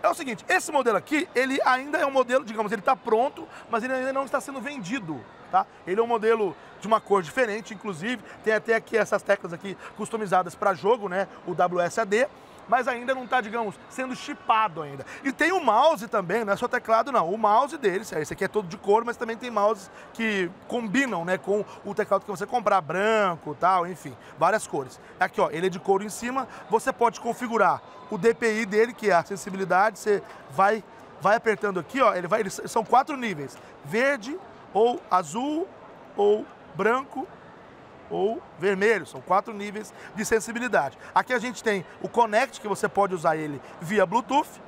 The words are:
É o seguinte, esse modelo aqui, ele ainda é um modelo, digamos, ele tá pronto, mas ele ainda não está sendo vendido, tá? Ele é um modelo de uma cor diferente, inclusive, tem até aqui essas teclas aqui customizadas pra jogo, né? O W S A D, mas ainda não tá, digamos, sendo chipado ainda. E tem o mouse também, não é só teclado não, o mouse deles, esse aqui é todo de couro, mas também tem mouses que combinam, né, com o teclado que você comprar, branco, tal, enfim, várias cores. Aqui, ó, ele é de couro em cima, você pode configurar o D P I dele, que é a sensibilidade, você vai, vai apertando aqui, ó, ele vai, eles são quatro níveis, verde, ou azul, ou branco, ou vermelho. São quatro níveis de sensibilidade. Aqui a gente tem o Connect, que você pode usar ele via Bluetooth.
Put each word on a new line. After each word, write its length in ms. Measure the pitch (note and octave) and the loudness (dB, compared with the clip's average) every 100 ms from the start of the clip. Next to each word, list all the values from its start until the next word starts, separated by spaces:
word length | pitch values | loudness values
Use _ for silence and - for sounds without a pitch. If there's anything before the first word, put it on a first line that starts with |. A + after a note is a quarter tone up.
É 60 | - | 0
o 20 | |
seguinte, 320 | E4+ C#4 G#3+ - | -2 -6 -8 0
esse 240 | F4+ - | 0 2
modelo 280 | D4 A#3+ G3 | 0 2 0
aqui, 280 | - D4+ F4+ | 0 -2 0
ele 240 | A#3+ C4 C4+ | 0 0 2
ainda 320 | - B3+ C#4+ D#4 | 2 2 0 -2
é 80 | |
um 60 | C#4+ | 0
modelo, 340 | C4+ B3+ C4 | 0 2 0
digamos, 260 | G#3+ A3 G#3 | 0 -4 -2
ele 120 | A3 | -2
tá 120 | A3+ | 0
pronto, 540 | C4 A#3+ A3 C4+ D#4 D#4+ - - | 0 2 2 2 -4 -16 -16 -4
mas 120 | A3+ | -4
ele 120 | B3+ | -2
ainda 180 | C4 C4 | -2 -2
não 140 | C4+ C#4 | -4 -2
está 120 | C#4 | -4
sendo 220 | - C4+ | -4 -10
vendido, 580 | A#3 C#4+ F3 C4 F3 C#3 - - - | -8 -10 -6 -6 -6 -10 -12 -20 0
tá? 140 | F#3 G3 - - | 0 0 -8 -4
Ele 120 | G3+ | 0
é 40 | |
um 40 | A#3 | 0
modelo 480 | A#3 G#3+ A3+ G3 C#3+ - - | 2 2 2 0 -6 -18 -14
de 80 | G3 | 0
uma 140 | A3 | 0
cor 220 | - G3+ | 2 0
diferente, 500 | D#3+ C4 A#3+ G#3 - | 0 -2 0 -2 -8
inclusive, 500 | G3+ G#3+ E3 G3+ B3 - - | -10 -8 -6 -6 -6 -8 -6
tem 80 | G#3 | 0
até 220 | G#3+ G#3+ | 0 2
aqui 240 | A3+ A3+ A3 | 0 2 0
essas 240 | G3+ G3+ | 0 -2
teclas 320 | - G3+ F3+ | 2 0 0
aqui 240 | E3 G3 F3 - - | -10 -10 -12 -14 -10
customizadas 580 | G#3 A3+ G#3 F3+ F3+ | -6 -6 2 2 0
pra 200 | - G#3 | -2 0
jogo, 340 | F3 F#3+ A#3+ G3+ | 0 2 0 0
né? 180 | F3+ F#3 - - | -4 -4 -8 -8
O 80 | |
W 260 | F3 F3+ F3 | 0 0 2
S 180 | F3 A3+ | 0 0
A 60 | |
D, 240 | A3 G#3 C4 - - - - | 0 2 0 -4 -20 -20 0
mas 180 | B3 B3 | 0 0
ainda 280 | A#3+ B3 | -4 -4
não 120 | C4 A#3+ | -6 -2
tá, 140 | B3+ | -2
digamos, 380 | G#3+ A3+ A3 - - | -2 -4 -6 -8 -14
sendo 260 | - C4 | -8 -8
chipado 680 | B3 - C#4+ - A3 G#3+ E3 | -8 -10 -12 0 2 2 -4
ainda. 240 | D3 C#3 - - | -10 -10 -14 -8
E 100 | C#4 | -8
tem 200 | C4 D#4 | 0 0
o 100 | F#4 | 2
mouse 440 | C#4 G#3+ D4+ C#4+ G#3 | 2 6 4 4 -2
também, 380 | A3 F3 C#3+ | -4 0 -2
não 80 | D3 | 0
é 40 | - | -2
só 120 | A#3+ | -2
teclado 420 | B3 - A3+ C#4 | -4 2 2 4
não, 200 | B3 A#3 | 0 0
o 80 | C#4+ | 2
mouse 400 | G#3+ A3 C#4 D#4 | 4 4 4 0
deles, 340 | A3+ F3+ A3 | -2 -2 -4
esse 200 | E3+ D3 | -6 -4
aqui 100 | E3 | -4
é 40 | F#3+ | -2
todo 200 | G#3 F3+ | -2 -4
de 80 | F#3 | -6
couro, 300 | G3 G#3 A#3 | 2 2 2
mas 100 | A3+ | -6
também 220 | A#3 A3+ | -6 -6
tem 120 | B3 | -4
mouses 400 | A3 G3+ A3 - - - | 0 2 0 -8 -20 -18
que 380 | - A3+ G3+ F3 - - | -4 -2 0 -2 -6 -6
combinam, 560 | A#3+ A3+ B3 C4+ F#3 | -6 0 0 0 -2
né, 120 | E3+ F#3 | -2 -4
com 280 | - G#3 G3 - | 0 -2 -2 -10
o 100 | F#3+ | -8
teclado 300 | G3+ G3+ G3 | -4 0 0
que 60 | - | 0
você 160 | F3+ A3 | -8 -4
comprar, 340 | B3 G3+ G3 | -2 2 2
branco, 720 | D3 F3 G#3 A3 G3 E3+ D#3+ C#3 | 2 0 2 4 2 0 -8 0
tal, 280 | F3 F#3 F3 | 2 2 0
enfim, 300 | F3+ D3 A#2 - - | -6 -14 -16 -20 2
várias 280 | E3 G#3+ - | 2 2 -2
cores. 320 | D#3+ C3 - - - | -6 -6 -12 -20 -4
Aqui, 200 | F#3 - | -2 2
ó, 100 | E3+ | 0
ele 160 | D#3+ F#3 | 2 -2
é 40 | |
de 80 | F3+ | -2
couro 260 | - G3 | 0 0
em 40 | G#3+ | 0
cima, 400 | - A#3+ C4+ B3 - - | -6 -4 -4 -6 -12 -2
você 200 | G#3+ C4+ | 0 0
pode 300 | C4 A#3 - | 2 0 0
configurar 640 | A#3 - A#3+ A3+ F#3 C#3+ - - - | -6 -6 -2 4 4 2 -6 -20 -8
o 60 | G#3 | 2
D 160 | A3+ | 2
P 300 | A#3 A3+ G#3+ | 4 0 0
I 40 | A3+ | 0
dele, 280 | G#3+ A#3 | 2 2
que 160 | A#3 G#3 | 2 4
é 40 | |
a 100 | E3+ | 4
sensibilidade, 760 | D#3 G3 - F#3+ F#3 F3+ G#3+ G3 | 2 -8 -8 -6 0 2 2 0
você 240 | G#3+ G3 - - - | 0 0 -2 -18 -8
vai, 320 | C3+ G3 G#3+ - - - - | 2 2 2 -6 -20 -20 -2
vai 160 | F3+ A3+ | 2 2
apertando 420 | A3+ G3+ G#3 F#3 | 2 0 0 -2
aqui, 220 | D3 C4 | -4 2
ó, 140 | A#3+ | 2
ele 120 | F#3 F3 | 2 0
vai, 140 | G#3+ | -2
eles 220 | G3 - - | -2 -6 -2
são 160 | A#3 | -2
quatro 320 | F3+ A#3+ C#4+ | 4 4 4
níveis, 440 | C#4 A#3 D#3+ C3+ - - - | -4 -4 -6 -8 -12 -20 -20
verde, 540 | C#3+ G#3 C4+ C#4 G3+ F4 - - - | -4 0 2 0 -6 -12 -12 -20 -6
ou 300 | G3 A#3 B3 - | 2 2 2 0
azul, 580 | F3+ D#3+ F#3 C#4 D4+ F#4+ - - - - - | 0 0 -4 -4 -4 -6 -10 -20 -20 -14 0
ou 300 | G#3 G#3+ - - - | 2 2 -2 -16 -16
branco, 520 | D#3 G3+ B3 C4+ B3+ F4+ - - - - - - - - | -2 0 0 -4 -10 -12 -14 -20 -20 -20 -20 -20 -20 -8
ou 300 | E3+ G3 A3+ - - | -2 -2 -2 -10 -4
vermelho. 480 | F#3 F#3+ G#3 G#3 D3 | -2 2 2 2 -2
São 140 | C#3 | -14
quatro 340 | B2+ F#3 G#3 | 0 0 0
níveis 380 | G#3+ G#3 G3+ G3+ - - | -10 -8 -10 -12 -16 -14
de 100 | F#3+ | -8
sensibilidade. 720 | G#3 A3+ - A3+ B3 G3 C#3 - - | 0 0 0 -6 0 0 0 -8 -2
Aqui 180 | - - | -2 0
a 60 | B3 | -2
gente 260 | A#3+ A3 | -2 -4
tem 200 | A#3 G3+ - - | -2 -2 -4 -12
o 60 | F#3+ | -4
Connect, 520 | A3+ A#3 G#3 C4 - | 2 4 4 0 -4
que 80 | G#3 | -6
você 180 | F#3+ G#3+ | -2 -2
pode 280 | - G3+ | 0 0
usar 200 | F3+ E3 | 2 0
ele 260 | D#3 D#3 C#3 - - | 0 -4 -8 -12 -14
via 240 | D#3+ G#3 | -2 2
Bluetooth. 440 | F#3 A3 A3+ C#4 - - | 2 0 2 0 0 -12